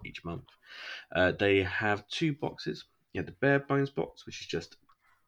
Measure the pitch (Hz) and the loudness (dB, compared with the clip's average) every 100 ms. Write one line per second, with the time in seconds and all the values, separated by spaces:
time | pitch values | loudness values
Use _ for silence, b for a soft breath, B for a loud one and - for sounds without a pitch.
0 | - - 82 85 - _ B B B B | -10 -12 -8 -8 -10 _ B B B B
1 | B - 90 - 101 98 92 - 107 101 | B 2 2 4 4 4 4 0 0 0
2 | - - 160 143 147 - - 180 - _ | -4 -2 0 0 -4 -6 -8 -8 -10 _
3 | _ - - - 139 139 139 139 139 - | _ -8 -8 0 4 4 4 0 0 -2
4 | - - - - - 85 - - _ _ | -6 -8 -16 -14 -6 -6 -6 -16 _ _
5 | _ _ | _ _